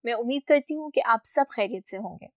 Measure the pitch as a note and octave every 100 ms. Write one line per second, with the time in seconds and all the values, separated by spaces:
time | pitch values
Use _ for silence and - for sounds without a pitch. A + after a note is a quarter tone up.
0 | A#3 A3+ A#3+ C#4 - C#4+ - D#4 D4+ -
1 | - A3+ - - C4+ - G3+ F#3+ - G3
2 | G3+ D#3+ -